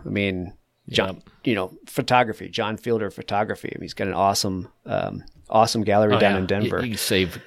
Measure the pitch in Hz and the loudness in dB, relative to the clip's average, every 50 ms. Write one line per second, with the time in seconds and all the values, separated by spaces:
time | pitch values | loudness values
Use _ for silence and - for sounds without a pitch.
0 | - - 101 101 101 98 92 92 90 85 - - _ _ _ _ _ - 131 117 | -10 -6 -2 -2 0 0 -2 -2 -6 -8 -10 -16 _ _ _ _ _ -6 -2 -2
1 | 107 98 95 - - - _ _ - 143 117 98 92 92 - - - - - - | -2 -2 -4 -10 -16 -20 _ _ -2 -2 0 0 -2 -4 -8 -14 -20 -12 -6 -4
2 | 135 - 131 123 127 110 107 - 92 92 87 - 110 104 110 107 - 120 117 113 | 0 4 4 4 4 4 0 -8 -8 -10 -6 -4 -4 -4 -4 -6 -2 -2 -2 0
3 | 107 98 - - - - 104 101 110 110 104 - - - - - - 85 - - | -2 -4 -6 -8 -8 -4 -2 -2 -2 -2 -4 -8 -8 -10 -10 -10 -10 -12 -8 -6
4 | 104 98 92 85 98 98 98 - - 104 92 92 90 - _ _ - - 107 98 | -4 -4 0 2 2 2 2 2 0 -2 -2 -4 -6 -8 _ _ -10 -4 -4 -2
5 | - 50 98 98 - - - - - - - 110 113 113 - 117 104 101 101 104 | -2 -4 -6 -10 -12 -16 -20 -20 -8 0 4 4 4 4 2 0 0 2 4 4
6 | 110 107 104 117 107 101 101 95 92 92 98 98 107 - 92 87 - 120 110 101 | 4 4 4 4 4 4 4 2 0 0 0 0 0 0 0 -2 -2 -2 -4 -4
7 | - - 110 95 92 87 - - - | -2 2 2 2 2 2 -2 -8 -14